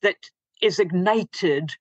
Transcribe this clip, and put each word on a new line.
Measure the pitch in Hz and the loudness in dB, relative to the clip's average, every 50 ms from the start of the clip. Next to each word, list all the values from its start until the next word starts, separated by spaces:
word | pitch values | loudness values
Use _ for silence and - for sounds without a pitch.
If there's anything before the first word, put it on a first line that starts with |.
| - | 0
that | 202 - _ - - _ _ _ _ _ _ - | -2 -2 _ -12 -20 _ _ _ _ _ _ 0
is | 214 175 - | 0 2 2
ignited | 208 170 160 180 180 208 220 226 208 - - - - 175 147 139 156 156 - - | 0 0 2 0 2 2 2 0 0 -4 -8 -2 0 0 0 0 -2 -6 -12 -14